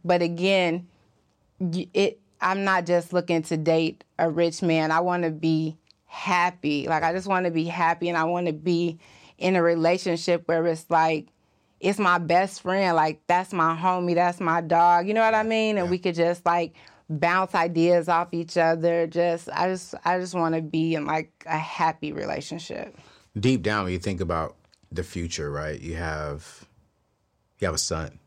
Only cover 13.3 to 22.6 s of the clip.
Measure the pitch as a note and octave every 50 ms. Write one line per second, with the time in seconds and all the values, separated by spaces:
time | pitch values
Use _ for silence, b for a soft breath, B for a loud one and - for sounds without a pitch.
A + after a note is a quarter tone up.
13.3 | F3 F3+ F#3 - G3 F3 D#3+ E3 E3 D#3+ F3 F#3 F#3 F3+ F3 F3 E3+ E3+ F3+ F3+
14.3 | F3+ F3+ F#3 E3 E3 F3 E3+ D#3 E3+ E3+ E3+ F3 F3 F3 F3+ G3+ G#3+ A3+ A3 A3
15.3 | A3 G#3+ A3 A3 A3 A3 A3 G#3+ G#3+ G3 F3 F3 F#3 F3+ F3+ F3+ E3+ E3+ E3 E3+
16.3 | F3 F3 - F3 E3+ F3 E3+ E3 - B B B B B B B D#3+ C#3 E3+ E3+
17.3 | F3+ F#3+ F#3+ F#3 - F3+ E3+ F3 E3 E3 E3 F3 F3 F3 D#3+ F3+ E3+ E3 F3 E3+
18.3 | F3 E3+ E3 E3 - F3 E3 E3 E3 E3 E3 E3+ E3+ E3+ E3+ E3 E3 E3+ F3 F3
19.3 | E3 E3 - - - - F3 F#3 F#3 F3+ F3+ - - - - E3+ F3+ F#3 F3+ F3
20.3 | F3+ F3+ E3 D#3+ E3 D#3+ D#3+ D3 E3+ D#3+ D#3+ E3 D#3+ D3+ D3 D3 D#3 D#3 D#3 -
21.3 | _ - - D#3+ D#3+ D#3 D#3 - - - E3 D#3+ D#3 - D#3+ D3 D3 C#3+ D3 D3
22.3 | D3+ - - - - E3